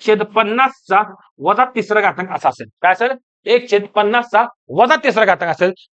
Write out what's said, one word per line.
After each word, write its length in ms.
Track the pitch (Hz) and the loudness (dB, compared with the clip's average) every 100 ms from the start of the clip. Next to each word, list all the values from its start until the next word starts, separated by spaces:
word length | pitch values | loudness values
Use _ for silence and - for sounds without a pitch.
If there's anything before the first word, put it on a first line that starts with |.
| - | 0
छेद 160 | 214 | 0
पन्नासचा 800 | 208 208 214 233 262 - - 190 202 - _ - | 0 -2 0 0 -2 -4 -2 -2 -2 -8 _ -6
वजा 260 | 147 208 254 | -2 0 0
तिसरा 360 | 240 202 208 | -2 -2 0
घातांक 300 | 202 151 185 | 0 -2 -6
असा 180 | 156 143 | -4 -4
असेल, 180 | 127 113 _ | -4 -10 _
काय 100 | 175 | 0
असेल? 200 | 185 240 269 _ _ - | 0 -2 -4 _ _ -2
एक 260 | 240 240 | -2 2
छेद 120 | 202 202 | -2 0
पन्नासचा 600 | - 208 233 240 208 233 - - | -2 0 0 0 0 0 -6 -6
वजा 260 | 139 247 311 | 2 2 2
तिसरा 300 | 277 208 208 | 0 2 2
घातांक 260 | 180 175 | 0 -2
असेल, 220 | 156 180 185 _ | -2 -2 -2 _